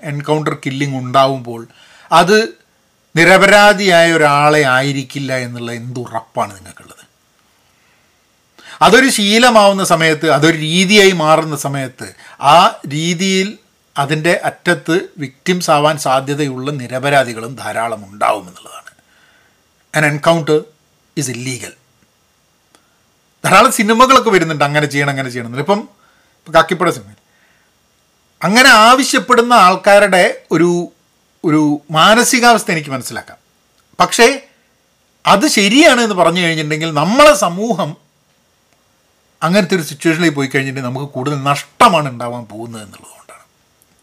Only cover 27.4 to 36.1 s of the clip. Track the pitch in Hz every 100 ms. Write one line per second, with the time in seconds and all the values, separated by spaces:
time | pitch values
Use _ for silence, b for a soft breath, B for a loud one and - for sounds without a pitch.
27.4 | _ _ _ _ _ _ _ _ _ _
28.4 | 165 226 269 226 226 262 262 269 - 233
29.4 | 240 240 180 190 - 202 202 185 208 262
30.4 | - 165 175 175 170 _ _ _ _ _
31.4 | 170 151 151 147 - 156 185 226 233 254
32.4 | 240 220 - 165 147 131 113 110 - -
33.4 | _ _ _ _ _ - 180 - 240 277
34.4 | - _ _ _ _ _ _ _ - 196
35.4 | 285 - 196 247 330 247 226